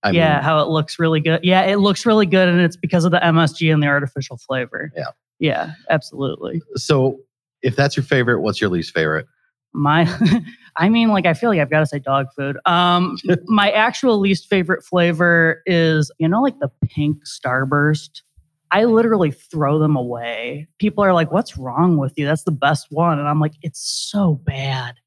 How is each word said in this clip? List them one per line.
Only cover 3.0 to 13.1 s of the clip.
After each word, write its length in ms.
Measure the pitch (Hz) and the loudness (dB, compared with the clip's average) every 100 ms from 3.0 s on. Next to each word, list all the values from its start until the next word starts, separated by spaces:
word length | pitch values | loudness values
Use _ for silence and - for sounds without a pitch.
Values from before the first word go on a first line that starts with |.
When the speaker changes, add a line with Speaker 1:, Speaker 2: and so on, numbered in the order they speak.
Speaker 2:
of 80 | 170 | 2
the 120 | 175 | 2
M 140 | 170 165 | 4 4
S 140 | 160 | 2
G 180 | - 160 | 0 0
and 100 | 156 | 2
the 60 | 147 | 2
artificial 500 | 143 139 - 131 120 | 0 -2 -8 -12 -14
flavor. 540 | _ 131 120 - 78 80 | _ -6 -6 -8 -10 -10
Speaker 1:
Yeah. 80 | - - _ _ | -12 -14 _ _
Speaker 2:
Yeah, 340 | 156 78 82 156 - | -4 -2 -6 -12 -4
absolutely. 720 | 156 - - 139 - - 165 - - | -4 -4 -8 -8 -6 -8 -8 -8 -10
Speaker 1:
So 420 | - 147 131 - _ _ _ _ | 0 2 2 -2 _ _ _ _
if 120 | 131 | -4
that's 220 | 123 143 - | 0 -2 -2
your 60 | |
favorite, 360 | 131 139 120 110 | 0 0 0 0
what's 180 | 107 95 | -2 -2
your 100 | 101 | -2
least 240 | 87 80 | -2 -4
favorite? 320 | 85 78 78 - _ _ _ _ | -4 -2 -2 -6 _ _ _ _
Speaker 2:
My, 340 | - 143 156 170 - 214 220 - - | -4 0 2 0 0 0 0 -2 -20
<laughs> 160 | - - | -14 -2
I 120 | 180 | 0
mean, 200 | 226 226 | 2 2
like, 140 | 202 175 | 2 0
I 80 | |
feel 160 | 160 233 | 0 0
like 80 | 190 | 0
I've 100 | 135 | 0
gotta 160 | 151 156 | 0 0
say 120 | 147 | -4
dog 260 | 135 135 131 - | -2 -2 -2 -6
food. 220 | 139 135 - | -8 -4 0
Um, 500 | 175 175 175 180 | 2 2 2 0